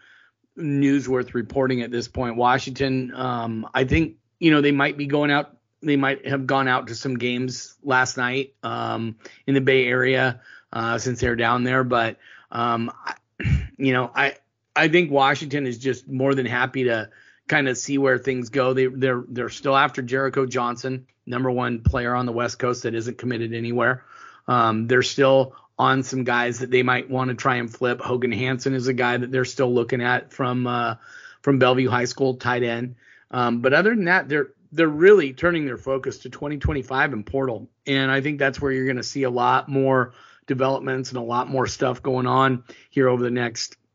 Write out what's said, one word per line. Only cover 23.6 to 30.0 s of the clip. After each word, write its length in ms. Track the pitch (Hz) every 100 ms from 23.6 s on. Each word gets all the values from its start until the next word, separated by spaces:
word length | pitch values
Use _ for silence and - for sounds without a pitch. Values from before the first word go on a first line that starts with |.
| 117 120 120 127 - - - - -
Um, 400 | 123 113 110 117
they're 160 | 127
still 520 | 123 - 135 135 131 - _ -
on 220 | 127 131
some 220 | 131 131
guys 360 | 123 120 120 113
that 120 | 123
they 100 | 127
might 280 | 127 127 -
wanna 260 | 127 127 113
try 200 | 139 123
and 140 | 117
flip. 300 | 117 123 120
Hogan 300 | - 127 123
Hansen 420 | 107 127 131 139
is 140 | 135 123
a 60 |
guy 240 | 127 123 123
that 140 | 123
they're 140 | 131 127
still 260 | - 123
looking 300 | 123 117 127